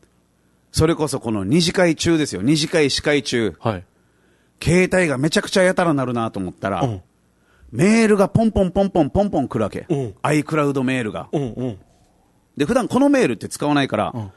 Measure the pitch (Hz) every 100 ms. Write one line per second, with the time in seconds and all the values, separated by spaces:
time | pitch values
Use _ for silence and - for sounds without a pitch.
0 | _ _ _ _ _ _ _ - 160 156
1 | 151 135 113 107 95 156 165 - 175 156
2 | 170 165 143 92 110 156 156 170 143 -
3 | 160 143 - 120 107 - 117 95 98 _
4 | _ _ _ _ _ _ - 175 180 185
5 | 170 127 151 208 - 196 185 185 170 143
6 | 127 117 113 98 90 - 104 92 131 98
7 | - _ _ _ _ _ - 113 190 226
8 | 220 208 190 208 226 208 185 196 196 180
9 | 139 180 202 180 117 117 101 - - 143
10 | 120 - 127 151 143 156 143 135 127 131
11 | 110 87 - 151 131 107 127 98 - _
12 | _ _ _ _ _ - 143 247 190 240
13 | 285 277 175 104 101 - 147 147 131 107
14 | 90 120 101